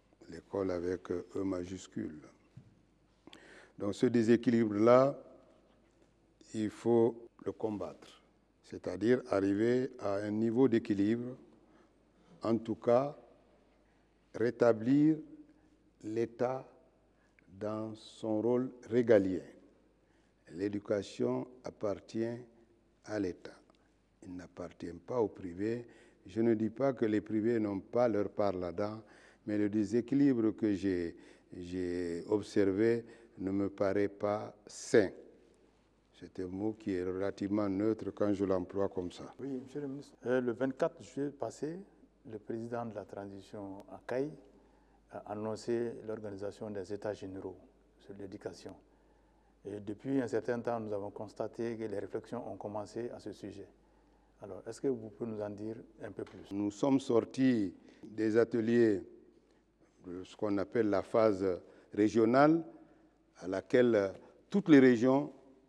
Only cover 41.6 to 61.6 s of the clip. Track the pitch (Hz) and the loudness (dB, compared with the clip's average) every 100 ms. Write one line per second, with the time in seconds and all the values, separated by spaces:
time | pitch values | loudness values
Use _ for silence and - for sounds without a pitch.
41.6 | 147 185 202 _ _ _ - 107 - 113 | -8 -10 -16 _ _ _ -16 -14 -10 -8
42.6 | 117 120 117 101 95 101 98 98 - 107 | -6 -8 -8 -10 -12 -12 -12 -16 -16 -14
43.6 | 98 98 - 95 - 123 151 156 - _ | -14 -14 -18 -18 -6 -6 -6 -10 -20 _
44.6 | _ _ _ _ _ - - 107 110 104 | _ _ _ _ _ -16 -10 -8 -6 -6
45.6 | - 117 117 - 107 107 107 98 101 - | -4 -4 -4 -8 -10 -10 -10 -10 -10 -8
46.6 | 107 101 92 101 107 98 95 95 92 - | -10 -10 -8 -6 -6 -8 -10 -12 -12 -14
47.6 | - _ _ _ - 101 95 101 95 87 | -20 _ _ _ -18 -16 -14 -14 -14 -14
48.6 | 95 90 _ _ _ _ _ _ _ _ | -16 -18 _ _ _ _ _ _ _ _
49.6 | 98 104 101 101 131 139 117 113 127 120 | -14 -10 -10 -10 -4 -4 -2 -4 -4 -4
50.6 | 117 120 107 101 101 - 104 - 110 - | -4 -6 -6 -8 -8 -12 -12 -10 -8 -6
51.6 | 117 113 110 101 98 113 - 120 - 101 | -6 -6 -6 -8 -8 -10 -8 -10 -10 -12
52.6 | 107 104 104 117 120 - 107 92 101 98 | -10 -10 -8 -8 -8 -10 -14 -12 -14 -14
53.6 | 95 _ _ _ _ _ _ _ 101 92 | -18 _ _ _ _ _ _ _ -16 -14
54.6 | - - 139 117 107 - 117 104 104 104 | -14 -4 -2 -2 -8 -10 -8 -6 -6 -8
55.6 | 107 113 - - 110 101 - 95 - 98 | -10 -10 -16 -16 -14 -10 -12 -14 -8 -4
56.6 | 101 - 139 135 - 117 110 127 131 117 | -4 0 2 2 4 2 2 2 4 4
57.6 | 92 - - - - 107 110 113 113 120 | 0 -6 -20 -20 -12 -2 4 4 4 2
58.6 | 110 120 113 95 - - - _ _ _ | 4 6 6 4 -2 -16 -20 _ _ _
59.6 | _ _ _ _ 90 90 90 - 107 101 | _ _ _ _ -12 -12 -12 -6 -2 0
60.6 | - 120 107 98 - 117 110 95 95 87 | 0 0 2 0 2 4 4 4 -2 -2